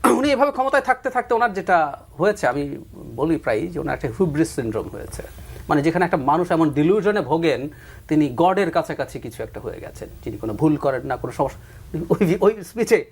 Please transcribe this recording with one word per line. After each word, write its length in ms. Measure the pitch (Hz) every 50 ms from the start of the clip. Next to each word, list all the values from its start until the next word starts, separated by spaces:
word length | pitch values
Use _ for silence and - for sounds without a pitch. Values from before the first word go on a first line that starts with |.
| -
উনি 280 | - 240 240 262 294
এভাবে 200 | 277 233 269 294
ক্ষমতায় 320 | 269 - 262 269 294 269 -
থাকতে 260 | 262 254 - - -
থাকতে 240 | - - - - 240
ওনার 200 | 226 240 233 185
যেটা 440 | 196 180 196 180 170 156 143 - - - - -
হয়েছে, 300 | - 170 208 208 - -
আমি 360 | 127 127 143 143 143 139 - - - - - - - 117
বলি 220 | 117 139 165 165
প্রায়ই 300 | - - 127 113 104 85
যে 120 | 180 170 147
ওনার 160 | 139 - -
একটা 140 | - - 131 113 -
hubris 280 | 190 165 143 151 165 165 -
syndrome 320 | - 120 113 107 - - -
হয়েছে। 340 | - 101 - - - - - - - - - - - - - -
মানে, 120 | 151 147
যেখানে 240 | 139 160 165 180 190
একটা 120 | 180 -
মানুষ 340 | 160 127 139 147 170 175 175
এমন 180 | 175 160 165 151
ডিলিউশনে 520 | 131 143 147 165 202 214 175 208 208 208
ভোগেন, 480 | 147 123 151 165 165 160 131 120 135 151 - - - - - - -
তিনি 220 | - 156 156 151 139 123
গডের 360 | 135 165 185 190 196 196 170
কাছাকাছি 480 | - 170 156 - 151 - 135 - - 123
কিছু 240 | 113 120 - - 113
একটা 160 | 110 - 104
হয়ে 200 | - 107 85 87
গেছেন, 300 | - 78 - - 90 - - - -
যিনি 140 | 120 107
কোনো 160 | - - 110 104
ভুল 220 | - 151 156 151
করেন 300 | 143 - 139 131 123 135
না, 120 | 139 127
কোনো 160 | - - 131 -
সমস্যা। 680 | - 143 131 - - - - - - - - - 156 175 -
ওই, 280 | 170 - 208 160 185 -
ওই 220 | 185 208 226 208 175
স্পিচে, 420 | - - 240 226 214 233 170 120 -